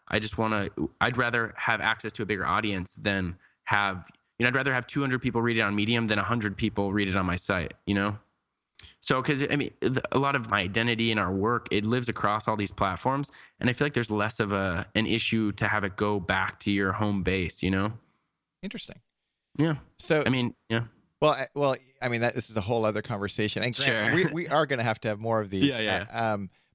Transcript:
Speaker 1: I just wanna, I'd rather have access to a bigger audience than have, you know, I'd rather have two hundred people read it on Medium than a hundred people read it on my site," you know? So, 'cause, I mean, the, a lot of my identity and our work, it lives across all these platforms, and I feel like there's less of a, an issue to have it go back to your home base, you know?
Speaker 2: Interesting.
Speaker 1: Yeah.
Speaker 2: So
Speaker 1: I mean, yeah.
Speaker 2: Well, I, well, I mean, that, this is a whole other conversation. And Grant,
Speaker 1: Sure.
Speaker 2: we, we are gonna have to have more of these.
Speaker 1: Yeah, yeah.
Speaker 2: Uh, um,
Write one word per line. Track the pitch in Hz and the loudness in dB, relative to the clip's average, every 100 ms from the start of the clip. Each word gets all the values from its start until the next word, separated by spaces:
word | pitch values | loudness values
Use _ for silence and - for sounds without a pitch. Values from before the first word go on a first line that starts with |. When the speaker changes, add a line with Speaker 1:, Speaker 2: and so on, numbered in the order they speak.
| - | -2
Speaker 1:
I | 107 | -2
just | 107 - | 0 0
wanna, | 110 104 98 - 76 - | 0 0 -2 -4 -6 0
I'd | 117 123 | 0 2
rather | 120 117 110 - | 0 0 -2 -4
have | - 107 | -2 0
access | 104 110 110 | 0 0 -4
to | - | -6
a | 101 | -4
bigger | 98 76 | -2 0
audience | 98 110 95 90 | 0 0 -2 -6
than | - 104 98 87 85 _ _ | -4 -2 0 -2 -6 _ _
have, | - 104 101 92 - _ _ - | -2 0 0 -2 -10 _ _ 0
you | |
know, | 123 | 2
I'd | 131 | 2
rather | 135 | 0
have | 127 - | 0 -2
two | 147 | -2
hundred | 139 127 | 0 0
people | 127 113 | 0 0
read | 117 113 | 2 2
it | |
on | 101 104 | 2 2
Medium | 104 117 110 | 2 2 2
than | 104 | 0
a | |
hundred | 98 120 104 92 | 0 0 -2 -2
people | 110 104 101 | -2 0 0
read | 104 98 | 0 0
it | 95 | 2
on | 92 | 0
my | 90 | 0
site," | - 92 80 - - | 0 -2 -2 -6 -2
you | 101 | 0
know? | 101 104 - _ _ _ _ - - - | 0 -4 -12 _ _ _ _ -20 -20 -10
So, | - 131 | 0 0
'cause, | 135 135 139 | 2 0 0
I | 143 | -2
mean, | - - | -2 -2
the, | 120 131 - | -2 0 0
a | - | 0
lot | 139 139 | 0 -2
of | 110 | 0
my | 101 | 0
identity | 92 110 120 113 113 | 0 0 0 2 2
and | 107 | 2
our | 90 | 0
work, | 95 107 120 - | 0 0 0 0
it | 104 104 | 0 2
lives | 123 120 | 0 0
across | - 104 107 - | 0 0 0 0
all | 107 | -2
these | 98 | -4
platforms, | 95 98 90 131 139 139 - - _ | -2 -2 0 -2 -2 -4 -10 -20 _
and | 123 | -2
I | |
feel | 123 147 | 0 0
like | |
there's | 127 110 | 0 0
less | 107 107 - | 0 -2 -2
of | 104 | 0
a, | 101 95 82 - | 0 0 -2 0
an | 104 113 | 0 2
issue | 113 - 113 104 | 0 0 0 0
to | 101 110 | 0 0
have | 104 | 0
it | 98 - | -2 -2
go | 104 104 | 0 0
back | 87 95 95 - | 0 0 -2 -4
to | 104 | -2
your | 101 98 | 0 0
home | 101 107 98 | 0 0 0
base, | 90 95 85 - | 0 0 -2 -2
you | 92 | 0
know? | 95 107 113 - _ _ _ _ _ | 0 0 -4 -16 _ _ _ _ _
Speaker 2:
Interesting. | 196 - - - _ _ _ _ _ - | -12 -12 -14 -18 _ _ _ _ _ 0
Speaker 1:
Yeah. | 160 147 - - | 0 0 -6 -14
Speaker 2:
So | - 156 | 0 2
Speaker 1:
I | 127 | 4
mean, | 131 120 - - | 2 0 -4 -4
yeah. | 113 117 - _ _ | -4 -4 -12 _ _
Speaker 2:
Well, | 151 | 2
I, | 131 131 143 | 2 -4 0
well, | 139 127 - _ | 0 0 -6 _
I | 127 | -2
mean, | 117 | 0
that, | 120 127 | 0 0
this | 110 | -4
is | 110 | -4
a | |
whole | 98 117 110 | 0 2 2
other | 104 | 0
conversation. | - 104 101 - 107 101 | -4 -4 -2 0 0 0
And | 123 120 | -2 2
Grant, | 135 110 110 | 2 2 4
Speaker 1:
Sure. | 160 | 4
Speaker 2:
we, | 175 | 2
we | 165 170 | 0 0
are | 147 147 | 2 2
gonna | 127 | 2
have | 117 107 | 0 0
to | 113 | -2
have | 104 | -2
more | 113 113 | 0 0
of | 101 | 0
these. | 95 139 120 | 2 2 2
Speaker 1:
Yeah, | |
yeah. | 107 101 101 | 0 0 -2
Speaker 2:
Uh, | 117 113 104 | -2 0 0
um, | 95 - _ | -4 -12 _